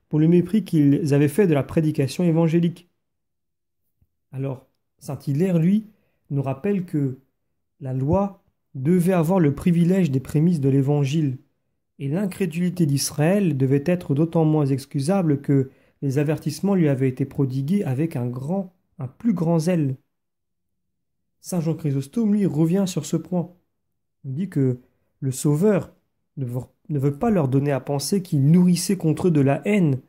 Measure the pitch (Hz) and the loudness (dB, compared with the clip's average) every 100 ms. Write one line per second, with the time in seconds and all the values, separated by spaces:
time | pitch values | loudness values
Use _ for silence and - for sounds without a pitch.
0 | _ 151 160 175 175 220 - 165 143 147 | _ 0 4 4 2 0 0 2 4 4
1 | 160 143 147 147 202 147 127 - 156 151 | 2 2 2 2 2 2 0 0 0 0
2 | 135 - 180 156 165 165 170 165 _ _ | -2 0 0 2 2 2 0 -2 _ _
3 | _ _ _ _ _ _ _ _ _ _ | _ _ _ _ _ _ _ _ _ _
4 | _ _ _ 135 135 127 - _ _ _ | _ _ _ -10 -8 -10 -14 _ _ _
5 | - 135 - 139 190 175 160 208 214 _ | -12 -8 -4 -2 0 2 2 2 -2 _
6 | _ _ - 139 135 135 202 202 180 156 | _ _ -8 -4 -4 -4 -2 -4 -2 -2
7 | 139 131 _ _ _ _ _ _ 131 131 | -2 -4 _ _ _ _ _ _ -8 -4
8 | 135 180 196 - _ _ _ 139 131 185 | 0 0 -2 -6 _ _ _ -6 0 2
9 | 175 185 156 190 151 139 - 170 170 190 | 2 2 2 2 2 2 0 2 2 2
10 | 170 131 - 151 165 170 135 135 139 147 | 2 0 -2 0 2 2 2 2 2 0
11 | 143 156 147 127 _ _ _ _ _ - | 0 0 -2 -4 _ _ _ _ _ -12
12 | 139 156 208 - 190 156 180 180 160 139 | -8 -4 -4 -4 -4 -2 -4 0 0 0
13 | - - 151 202 190 135 131 139 143 180 | -2 -2 0 2 0 0 0 0 0 -2
14 | - 139 165 165 160 156 139 135 - 143 | -2 -2 0 2 2 2 0 -2 -4 -4
15 | 135 196 170 143 143 139 131 - _ _ | -2 0 0 0 2 0 0 -6 _ _
16 | 143 131 147 156 156 - 190 196 156 135 | -4 -2 -2 -2 -6 -4 -2 2 2 2
17 | 135 127 135 - 135 127 139 202 180 127 | 0 -2 -4 -2 -2 -2 -2 -2 -2 -2
18 | 165 135 123 123 131 190 185 _ _ - | -4 -4 -6 -6 -6 -6 -6 _ _ -14
19 | 131 - 233 180 165 170 156 180 143 131 | -14 -6 -2 0 0 0 0 0 -2 -4
20 | _ _ _ _ _ _ _ _ _ _ | _ _ _ _ _ _ _ _ _ _
21 | _ _ _ _ - 180 156 160 151 139 | _ _ _ _ -8 -4 -2 -2 -2 -2
22 | 135 - 220 208 190 139 160 185 190 165 | -4 -2 0 2 0 2 2 2 0 -4
23 | 139 165 160 180 170 - _ _ _ _ | -4 -6 -4 -4 -4 -10 _ _ _ _
24 | _ _ 139 131 185 147 131 123 _ _ | _ _ -10 -8 -4 0 0 -2 _ _
25 | _ _ 135 127 156 147 208 190 - _ | _ _ -6 -2 -2 2 2 0 -2 _
26 | _ _ _ - 127 120 123 _ - 147 | _ _ _ -10 -8 -8 -10 _ -6 -2
27 | 139 143 233 202 139 135 143 135 131 143 | -2 0 0 2 2 0 0 -2 -4 -6
28 | - 202 185 151 139 170 180 175 - 190 | -2 -4 0 2 4 6 4 2 0 -2
29 | 160 151 185 156 135 143 208 208 165 127 | -2 0 2 2 2 0 0 0 2 0